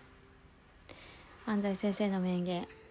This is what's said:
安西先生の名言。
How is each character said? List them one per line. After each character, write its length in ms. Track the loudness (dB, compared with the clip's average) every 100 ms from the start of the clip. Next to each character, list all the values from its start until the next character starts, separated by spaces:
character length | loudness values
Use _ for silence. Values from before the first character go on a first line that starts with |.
| -12 -20 -20 -20 -20 -20 -20 -20 -20 -18 -18 -20 -20 -8 -2
安 160 | 2
西 120 | 2 2
先 180 | 2 2
生 140 | 2
の 80 | 4
名 200 | 2 2
言。 260 | 2 -2 -4 -12 -20